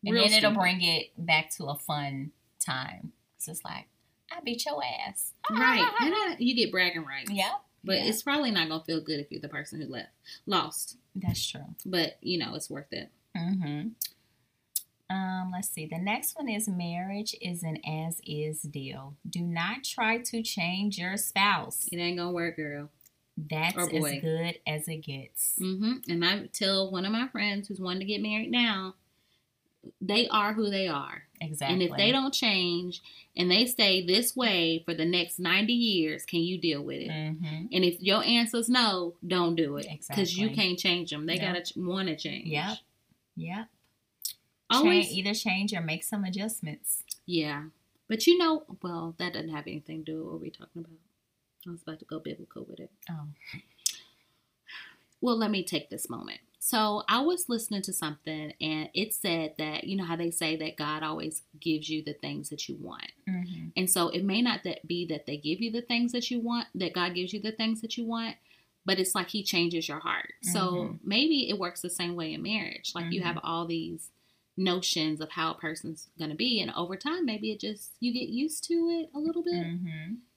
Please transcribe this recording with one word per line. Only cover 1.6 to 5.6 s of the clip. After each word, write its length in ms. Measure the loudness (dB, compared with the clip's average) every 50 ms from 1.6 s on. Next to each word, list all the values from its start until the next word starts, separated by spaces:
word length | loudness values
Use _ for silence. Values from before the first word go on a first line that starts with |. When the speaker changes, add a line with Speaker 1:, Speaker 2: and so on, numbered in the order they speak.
| -4 -4
Speaker 1:
a 80 | -4 -6
fun 540 | -4 -4 -2 -2 -2 -2 -4 -4 -6 -8 -10 _ _ _ _ _
time. 540 | -2 -2 -2 -4 -4 -6 -10 -12 -14 -14 -16 _ _ _ _ _
It's 80 | -10
just 180 | -8 -8 -10 -10
like, 240 | -8 -10 -10 -12 _ _ _ _ _ _ _ _ -12
"I 80 | -10 -6
beat 240 | -4 -4 -4 -2 -2
your 180 | -2 -2 -2 -2
ass." 480 | -2 -2 -4 -6 -6 -6 -6 -6 -6 -8 _ -4 0
Speaker 2:
Right. 400 | 2 6